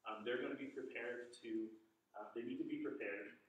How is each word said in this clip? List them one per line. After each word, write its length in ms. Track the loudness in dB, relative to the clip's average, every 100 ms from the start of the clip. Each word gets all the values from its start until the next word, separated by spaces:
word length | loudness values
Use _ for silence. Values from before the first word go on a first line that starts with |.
Um, 140 | -2 0 4
they're 160 | 4
gonna 160 | 4 0
be 160 | -2 -2
prepared 560 | -2 -2 0 -2 -4 -8
to, 300 | 0 2 2 -4 -18 _ _
uh, 140 | -10 -4 -2
they 80 |
need 160 | 0 0
to 80 | 2
be 160 | 2
prepared 560 | 0 2 0 0 -4 -10